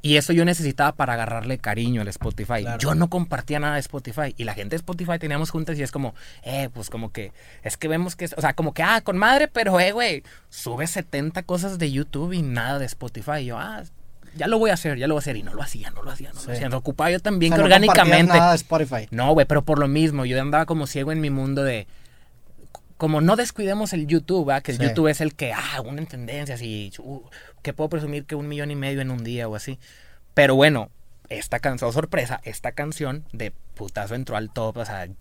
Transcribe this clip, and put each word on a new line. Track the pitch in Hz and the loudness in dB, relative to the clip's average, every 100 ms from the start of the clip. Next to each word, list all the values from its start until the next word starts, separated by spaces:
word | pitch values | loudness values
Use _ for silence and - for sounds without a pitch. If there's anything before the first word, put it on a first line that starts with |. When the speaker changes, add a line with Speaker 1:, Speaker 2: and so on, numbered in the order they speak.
Speaker 1:
Y | 147 147 | 4 4
eso | 143 | 6
yo | 170 170 | 4 4
necesitaba | 170 151 135 147 | 2 -2 0 0
para | 151 131 | 0 -2
agarrarle | 117 110 113 117 131 | -2 -4 -4 -4 -4
cariño | - 104 117 120 | -4 -2 0 -2
al | 104 | -4
Spotify. | - 113 107 101 117 | -6 -6 -6 -4 -4
Speaker 2:
Claro. | 117 117 | -4 -2
Speaker 1:
Yo | 143 156 | 0 2
no | 170 | 2
compartía | 180 170 147 - 147 | 0 -2 -4 -4 -2
nada | 147 | 0
de | 147 | -2
Spotify. | - 143 123 117 143 110 | -4 -10 -8 -6 -6 -4
Y | 113 | -6
la | |
gente | 98 101 | -6 -6
de | 165 | -6
Spotify | 170 175 175 170 | -6 -6 -4 -4
teníamos | 160 147 160 | -2 -2 -2
juntas | 165 156 151 | -4 -4 -4
y | |
es | 135 | -4
como, | 139 131 - - - | -4 -6 -8 -18 -14
eh, | - 135 131 | -8 -6 -6
pues | 120 107 | -8 -10
como | 113 113 | -8 -8
que, | 113 104 - - - | -8 -12 -16 -20 -12
es | - - | -10 -6
que | 156 | -2
vemos | 160 180 - | -2 -2 -6
que, | |
es, | 175 - | -8 0
o | |
sea, | 151 | 0
como | 135 160 | 0 -2
que, | - | 0
ah, | 170 226 | 2 2
con | - 185 | 0 2
madre, | 220 269 294 | 4 6 4
pero, | 247 214 180 | 0 2 4
eh, | 185 | 4
güey, | 214 233 147 - - - | 2 -2 -2 -8 -20 -20
sube | - 123 120 165 | -12 -8 -6 -4
setenta | 202 - 139 151 185 | -6 -6 -4 -4 -6
cosas | 175 180 196 185 | -4 -4 -2 -2
de | 156 | -2
YouTube | 135 143 139 170 | -2 -4 -4 -4
y | 180 | -2
nada | 143 120 117 143 | -2 -2 -2 -4
de | 127 | -4
Spotify. | - 123 - 147 147 | -6 -10 -8 -4 -4
Y | 123 | -4
yo, | 117 | -6
ah, | - 214 170 - - - - 156 | -8 -10 -14 -18 -18 -18 -18 -6
ya | 160 | 0
lo | 226 | 2
voy | 226 | 4
a | 175 | 2
hacer, | 165 131 | 0 -2
ya | 139 | 0
lo | 151 | 0
voy | |
a | |
hacer. | 139 113 | 0 -4
Y | |
no | 92 | -2
lo | - | -2
hacía, | - - - | -2 -2 -2
no | - | -4
lo | - | -4
hacía, | - 135 | -4 -6
no | - | -8
Speaker 2:
Sí. | 131 | -6
Speaker 1:
lo | |
hacía. | 120 131 | -4 -2
Me | 127 | -2
ocupaba | 131 131 160 | -4 0 0
yo | 180 | 0
también | 214 190 165 | 0 2 4
Speaker 2:
O | 160 | 6
sea, | 202 | 8
Speaker 1:
que | |
Speaker 2:
no | 190 | 8
compartías | 208 180 165 | 10 8 8
Speaker 1:
orgánicamente. | 160 175 170 | 8 8 8
Speaker 2:
nada | 170 | 8
de | 165 | 4
Spotify. | - 165 139 123 117 | 2 0 0 -4 -4
Speaker 1:
No, | 117 131 | 0 4
güey, | 160 139 | 6 6
pero | 143 | 4
por | 135 147 | 2 2
lo | 139 | 4
mismo, | 147 160 143 127 | 4 2 2 0
yo | 127 | 0
andaba | 139 151 160 | 2 2 2
como | 165 143 | -2 -2
ciego | 143 139 | -4 -2
en | 160 | -2
mi | 151 | 0
mundo | 135 135 139 | 0 0 0
de, | 139 117 98 - - - - - - - - - - - | 0 -2 -8 -16 -20 -20 -20 -20 -20 -20 -20 -20 -20 -4
como | 156 151 | 0 4
no | 160 220 | 4 4
descuidemos | 240 - 196 202 214 | 0 -2 -2 -2 -2
el | 175 147 | -4 2
YouTube, | 160 147 185 143 | 0 2 0 2
¿va? | 139 | 0
Que | - | -2
el | 123 | 0
Speaker 2:
Sí. | |
Speaker 1:
YouTube | 135 113 156 | 0 4 2
es | 147 | 2
el | 156 | -2
que, | - 131 | -4 -6
ah, | 110 - 135 117 | -4 -6 -8 -8
uno | 143 | -8
en | 160 | -10
tendencias | 131 117 139 143 123 | -10 -10 -8 -8 -8
y, | 117 107 101 - | -8 -8 -10 -12
uh, | 131 139 - - - - | -14 -14 -16 -20 -20 -10
que | - | -10
puedo | 143 156 | -4 -4
presumir | 160 147 147 143 | -2 -4 -8 -6
que | 151 | -8
un | 147 | -6
millón | 147 147 | -6 -6
y | 143 | -4
medio | 139 139 | -4 -4
en | 131 | -4
un | 123 | -4
día | 117 120 113 | -6 -6 -6
o | 107 | -8
así. | - - - - - - - | -10 -12 -16 -20 -20 -20 -2
Pero | - 139 135 | 6 6 8
bueno, | 147 135 104 - - - - | 6 4 -4 -14 -20 -20 -14
esta | 120 - 120 | -12 -6 -2
canción, | 143 127 120 | -2 -2 -2
sorpresa, | 123 160 170 120 127 | -2 0 -2 -2 -6
esta | - - 123 | -8 -8 -8
canción | - 147 151 143 147 151 | -6 -8 -4 -4 -6 -8
de | 113 107 - - | -8 -8 -8 -12
putazo | - 101 - 98 120 | -10 -8 -8 -6 -6
entró | 127 110 | -4 -6
al | 110 | -4
top, | - 110 113 | -4 -4 -4
o | 107 | -8
sea | 101 90 95 | -8 -10 -14